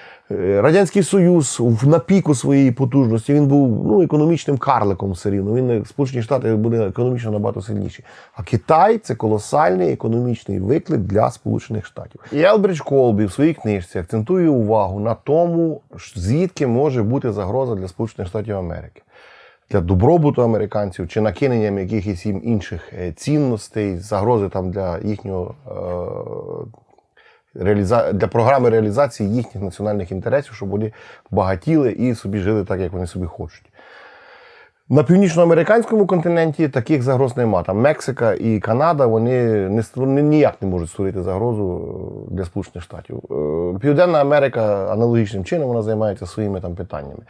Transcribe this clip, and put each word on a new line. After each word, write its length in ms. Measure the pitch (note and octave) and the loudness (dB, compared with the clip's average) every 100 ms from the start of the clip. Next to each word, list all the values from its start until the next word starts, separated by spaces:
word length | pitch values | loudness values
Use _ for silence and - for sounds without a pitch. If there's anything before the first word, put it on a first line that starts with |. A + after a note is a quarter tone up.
| - - - | -20 -20 -8
Е, 300 | G2 F#2 G2+ | -4 0 2
Радянський 420 | C3 F#3 G3 G3+ | 4 4 4 2
Союз 540 | E3+ G3 F3 F3 C#3 - | 2 4 4 4 2 0
в, 280 | A#2+ A2 C3+ | 0 4 4
на 120 | D#3+ | 4
піку 360 | - F#3+ D3+ C3+ | 4 2 2 0
своєї 360 | C#3 C#3 C3+ | 2 4 4
потужності, 600 | A#2+ B2+ C#3 A#2+ A2+ B2+ | 2 0 2 2 2 2
він 140 | D3 C#3 | 2 4
був, 380 | C#3+ C3 G2+ - | 4 4 2 2
ну, 160 | G#3 | 2
економічним 560 | E3 D3+ D3+ E3 - C3 | 4 2 2 2 0 -2
карликом 540 | - A#2+ G2+ F#2 G2 | 0 2 2 0 -4
все 180 | F2+ G#2 | -4 -4
рівно. 240 | G2 G2 | -2 0
Він, 160 | A#2+ B2 | 0 0
е, 160 | A2+ G#2+ | 0 -2
Сполучені 360 | - C3 B2+ | -4 -4 -4
Штати 340 | A2 C3+ A2+ A2 | -2 -2 0 0
були 320 | A#2 A2+ G2+ | 0 0 -2
економічно 440 | A2 B2 A#2+ A2+ | -2 -2 -2 -4
набагато 300 | G#2 G#2+ F#2+ | -4 -4 -4
сильніші. 420 | F#2+ G#2 F#2+ - - - - - | -6 -6 -6 -10 -20 -20 -18 -14
А 80 | |
Китай — 540 | F#2 C3 - D#3+ G3+ A3+ | -4 -2 2 4 4 2
це 120 | - A#2 | -4 -4
колосальний 800 | A2 G#2+ - C#3+ E3+ F#3 E3+ | -2 -2 0 0 2 0 0
економічний 640 | B2 A#2+ A#2 B2 A#2 - G2 | -2 -2 -2 -2 -4 -6 -4
виклик 400 | F#2+ D3 - C#3 | -2 -2 0 -4
для 320 | F#2+ G2 B2 | 0 0 0
Сполучених 540 | - G#2+ A2+ - G#2+ - | -2 -4 -4 -6 -10 -10
Штатів. 360 | - - - - | -14 -18 -20 -6
І 100 | D3 | 2
Елбридж 380 | G3 G#3+ G3 D#3 | 4 4 2 -2
Колбі 460 | - C#3 B2 G#2 G#2 | 0 2 4 2 0
в 60 | |
своїй 220 | - D#3 | 2 0
книжці 460 | D3+ A2 G2 F2 G2 | 0 -2 -4 -4 -8
акцентує 500 | E2+ A2+ A2+ F#3 E3 | -4 -4 0 2 2
увагу 500 | B2+ G#2 A2 F#2+ G2 | 2 2 2 2 -2
на 140 | A2 | -4
тому, 680 | A2+ - D#3 F3 E3+ E3 - - F#2 | -4 0 0 2 0 -2 -4 -12 -20
ш-, 220 | - G#2+ | -16 -6
звідки 480 | F2+ D3 F#3 - C3 | -2 0 -2 -2 0
може 360 | A#2 D3+ B2+ | 2 0 0
бути 280 | G#2 C3+ C3 | 0 -2 -2
загроза 440 | G2+ F#2 B2+ B2+ G2+ | -4 -4 -2 -2 -4
для 120 | F#2 | -8
Сполучених 400 | - A2+ - F2+ | -6 -8 -8 -8
Штатів 300 | A2 G#2+ G2 | -8 -6 -6
Америки. 440 | F2 D#2+ D#2+ - _ - - - - _ - | -6 -10 -14 -20 _ -20 -20 -20 -20 _ -4
Для 100 | G2 | -2
добробуту 600 | E2+ F#2 A#2+ E3+ D3 B2 | 2 4 4 4 4 2
американців 640 | A#2 G#2+ G#2 G#2 G2+ - F2 | 2 0 -2 -4 -4 -6 -6
чи 140 | A2 | -2
накиненням 580 | G#2+ F#2 C#3 A#2 G#2+ G2 | -2 0 0 0 0 -2
якихось 460 | F2+ G#2+ G2 F2+ G#2+ | -2 -4 -4 -4 -4
їм 160 | F#2+ | -4
інших, 500 | - G#2+ - E2+ - | -2 -2 -2 -10 -12
е, 180 | - F2+ | -10 -10
цінностей, 840 | D#2+ - D3+ C3+ A2 - A2 G2+ F2 | -8 -2 0 0 -2 -6 -4 -4 -4
загрози 520 | G#2 G2+ A2 A#2 G2 | -4 0 2 2 0
там 220 | F#2+ F#2 | -4 -4
для 280 | G2 F#2 E2+ | -4 -4 -4
їхнього, 560 | G#2+ G2+ G2 F#2+ F2+ - - | -6 -6 -6 -6 -8 -12 -14
е, 2000 | F#2 F#2 F2 F2 - - - - G1+ A2 - _ _ _ _ _ _ _ - | -10 -8 -8 -8 -8 -10 -12 -10 -12 -14 -18 _ _ _ _ _ _ _ -4
реаліза-, 500 | F#2+ G#2+ F#2 A#2+ - | 0 2 2 2 2
для 140 | G2+ G2+ | 0 0
програми 420 | A#2 A2+ C#3 A#2+ | 2 4 4 4
реалізації 680 | A2+ G#2+ A2 C#3+ - G2+ A#2+ | 2 2 0 0 -2 -2 -2
їхніх 280 | A2 G2 | -4 -8
національних 480 | F#2+ - G#2 G#2 F2 | -10 -6 -4 -4 -4
інтересів, 420 | F#2 A2+ C#3 - | -6 -2 -2 -4
щоб 160 | A2 G2 | -10 -6
вони 240 | G#2 G#2+ - - - _ | -4 -4 -8 -20 -20 _
багатіли 600 | G2+ F#2 F#2 D3 D#3+ B2+ | 0 0 0 0 2 2
і 240 | F#2 B2 A2 | 0 -2 -2
собі 240 | G2+ G#2 | -4 -2
жили 260 | F#2 G#2+ F#2+ | 0 0 -2
так, 140 | F#2 | -4
як 140 | F2 | -4
вони 140 | F2+ F2 | -4 -6
собі 180 | F#2 F2 | -6 -8
хочуть. 460 | - D2+ - _ _ - - - - - - - - - _ - | -8 -14 -16 _ _ -20 -20 -20 -20 -20 -20 -20 -20 -20 _ 0
На 140 | C3+ | 2
північноамериканському 1040 | D3 F#3 F#3+ D#3+ E3+ E3 E3 A3+ A3 A3 F#3+ | 6 4 4 4 4 4 4 2 2 2 2
континенті 600 | F3+ E3+ E3+ E3 D3 D3+ | 0 0 0 0 0 0
таких 360 | C3 A#2 D3+ | 0 0 0
загроз 340 | B2 B2+ C3 B2 | 2 2 0 0
нема. 260 | A#2 F#2 | 0 0
Там 180 | E2+ G2 | 0 2
Мексика 520 | C#3 D3+ - - A2+ | 2 0 -4 -2 0
і 260 | - A2+ G#2+ | 0 0 0
Канада, 460 | G2+ A#2 D#3+ D3+ B2 | 0 0 2 2 2
вони 640 | A2 A#2 B2+ A#2 G#2+ F#2+ | 2 2 2 2 0 0
не 120 | A2 | -2
ст-, 180 | G#2+ B2+ | -4 -4
вони 220 | C3+ C#3 | 0 2
ніяк 320 | D3 D3+ B2+ - | 4 4 4 2
не 60 | G2 | -2
можуть 220 | F2+ E2 | -2 -4
створити 340 | - G2 G2 | -4 -4 -4
загрозу, 580 | F2 F#2+ A#2+ G#2+ F#2+ F2 - - - G2+ - | -4 -2 -2 -2 -2 -4 -8 -10 -12 -12 -8
е, 40 | F2+ | -8
для 100 | F2+ | -6
Сполучених 380 | G2+ - F2+ | -8 -10 -12
Штатів. 380 | - - - A#2+ - | -16 -16 -14 -14 -8
Е, 480 | B1 D2+ D#2+ F2 G2 | -6 -4 -2 -4 -2
Південна 420 | C#3 C#3+ F3+ D#3 | 0 4 4 4
Америка 640 | C#3 D3 C#3 A#2+ G#2+ G2+ F#2+ | 4 2 2 2 0 0 -2
аналогічним 520 | G#2 A#2+ A#2 G#2 G2+ | 0 2 2 0 -4
чином, 240 | F2+ F3 C3 | -4 -2 -2
вона 140 | A#2+ | -2
займається 440 | G#2+ G#2+ G#2+ F#2+ F#2 | -2 -2 -2 -4 -8
своїми 360 | - G#2 F#2+ | -6 -4 -4
там 140 | F2 F2 | -6 -10
питаннями. 480 | F2 D#2 C#2 C#2+ - | -10 -10 -12 -16 -20